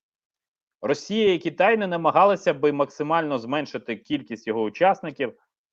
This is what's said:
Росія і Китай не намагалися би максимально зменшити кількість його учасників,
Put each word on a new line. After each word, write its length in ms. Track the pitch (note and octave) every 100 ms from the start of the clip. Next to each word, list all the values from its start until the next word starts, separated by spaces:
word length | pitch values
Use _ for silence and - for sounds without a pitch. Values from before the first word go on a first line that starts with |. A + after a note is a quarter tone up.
| _ _ _ _ _ _ _ _
Росія 520 | G#2+ D3 - G#3+ G#3
і 60 | F3
Китай 380 | E3 D3 F#3+ A3+
не 100 | G3
намагалися 680 | F3 D#3+ C#3+ G3 F#3+ -
би 180 | C#3+ D3
максимально 680 | C#3+ C#3+ - D3+ E3 D#3 C3+
зменшити 560 | A2+ D3 C#3 B2 - A2+
кількість 520 | - D3 A#2+ A2 -
його 140 | A2
учасників, 720 | G#2+ - F3+ E3+ - C3+ B2 - _ _ _